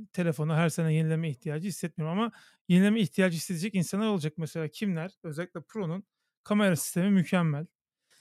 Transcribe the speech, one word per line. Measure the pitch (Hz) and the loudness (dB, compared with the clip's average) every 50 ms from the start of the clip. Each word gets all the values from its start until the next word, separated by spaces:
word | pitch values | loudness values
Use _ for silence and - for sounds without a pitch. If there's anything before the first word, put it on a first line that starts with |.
| 220 - | -16 -8
telefonu | - 185 175 170 156 - 151 156 160 | -4 -2 -2 0 0 -2 -2 0 2
her | 156 170 160 | 2 2 2
sene | - - 165 160 156 | 0 0 0 2 2
yenileme | 160 160 160 160 160 165 160 | 2 2 2 0 0 -2 -4
ihtiyacı | 135 - - 165 147 156 175 208 | -6 -6 -6 -6 -6 -4 -4 -6
hissetmiyorum. | 160 - - 165 - - 151 156 175 202 | -6 -6 -8 -8 -6 -6 -6 -4 -2 -2
Ama | 233 226 - - - _ _ _ _ - | -2 -4 -4 -10 -20 _ _ _ _ 4
yenileme | 175 180 196 208 214 233 | 6 6 6 6 4 2
ihtiyacı | 196 - - - 190 185 170 | 0 0 2 2 2 2 0
hissedecek | 160 - - 185 156 170 220 - | -2 -4 -6 -6 -6 -4 -2 -2
insanlar | 190 165 - - 196 220 | -2 -2 0 -2 -2 0
olacak. | 220 208 180 143 156 - - | 0 0 -2 -2 -4 -6 -6
Mesela | 160 143 - 165 160 147 | -8 -8 -6 -6 -6 -6
kimler? | - - 220 202 175 160 160 190 - _ | -6 -4 -4 -2 -2 -4 -6 -8 -10 _
Özellikle | - 165 147 156 180 - - 175 | -12 -10 -8 -8 -8 -8 -10 -14
Pro'nun | - - - 220 190 156 170 196 - _ _ _ _ _ _ _ - | -14 -10 -8 -6 -6 -4 -6 -8 -10 _ _ _ _ _ _ _ -4
kamera | - 214 208 208 190 175 | 0 2 4 4 4 4
sistemi | 135 - - - 175 180 208 | 2 0 -2 -2 0 2 4
mükemmel. | 202 190 156 - - 180 170 160 143 143 165 - _ _ _ _ _ _ _ _ _ _ | 4 4 4 4 2 2 2 2 0 -2 -6 -10 _ _ _ _ _ _ _ _ _ _